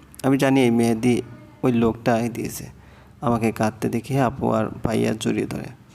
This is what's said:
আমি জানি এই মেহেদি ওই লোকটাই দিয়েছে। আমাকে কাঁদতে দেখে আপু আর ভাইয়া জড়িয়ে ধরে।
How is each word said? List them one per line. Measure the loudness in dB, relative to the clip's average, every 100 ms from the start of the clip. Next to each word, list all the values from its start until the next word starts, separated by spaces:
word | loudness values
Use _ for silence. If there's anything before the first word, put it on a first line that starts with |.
| -20 -4
আমি | 0 2
জানি | 4 4
এই | 4
মেহেদি | 4 2 2 2 0 -2 -14 -20 -2
ওই | 0
লোকটাই | 2 2 0 0 0 0
দিয়েছে। | -4 -8 -10 -14 -18 -20 -20 -20 -6
আমাকে | -2 0 0
কাঁদতে | 0 -2 -2 -4
দেখে | -4 -2 0
আপু | 0 0 -2
আর | 0 -2 -4
ভাইয়া | -4 0 0 -2
জড়িয়ে | -2 -2 -4
ধরে। | -6 -10 -16 -20